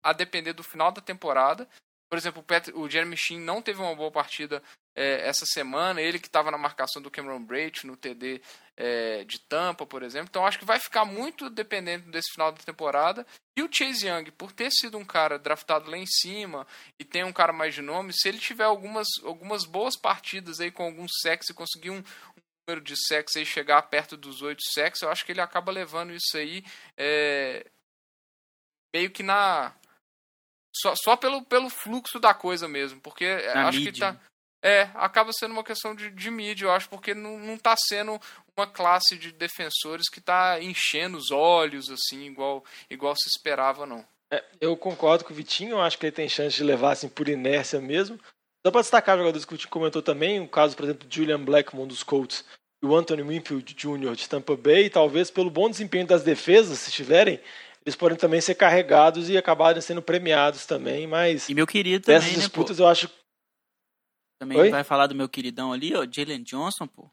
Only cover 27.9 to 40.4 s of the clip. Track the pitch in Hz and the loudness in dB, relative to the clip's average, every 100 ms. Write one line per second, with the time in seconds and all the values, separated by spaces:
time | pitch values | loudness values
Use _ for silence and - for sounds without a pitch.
27.9 | _ _ _ _ _ _ _ _ _ _ | _ _ _ _ _ _ _ _ _ _
28.9 | 165 185 190 196 202 196 165 131 _ _ | -4 -4 -6 -2 2 2 0 -4 _ _
29.9 | _ _ _ _ _ _ _ _ - 196 | _ _ _ _ _ _ _ _ -4 -2
30.9 | - 214 240 262 277 254 247 254 - 214 | 0 2 2 2 -4 0 0 0 -8 -8
31.9 | 247 247 240 226 202 180 180 165 143 139 | -10 -10 4 4 4 -2 -6 -6 -6 -8
32.9 | 135 151 - 180 190 107 127 135 135 147 | -10 -20 -6 -4 -2 -2 0 2 0 -4
33.9 | - 196 - _ _ _ _ 190 202 196 | -4 -4 -4 _ _ _ _ 4 4 2
34.9 | 196 190 226 220 220 226 226 220 214 214 | -2 0 2 2 -2 -6 -8 -8 -10 -10
35.9 | 214 208 190 208 226 208 202 196 180 190 | -10 -14 -12 -10 -8 -8 -2 2 2 0
36.9 | 196 208 208 214 214 214 226 233 220 - | -10 -8 -8 -8 -12 -12 -2 2 2 0
37.9 | 208 214 214 - - _ - 202 196 175 | -2 -4 -8 -12 -20 _ -4 -4 0 4
38.9 | 180 - 180 170 160 170 - 160 - 156 | 4 2 -2 -14 -8 -8 -6 -6 -6 -6
39.9 | 165 170 - - 180 | -6 -6 -6 0 2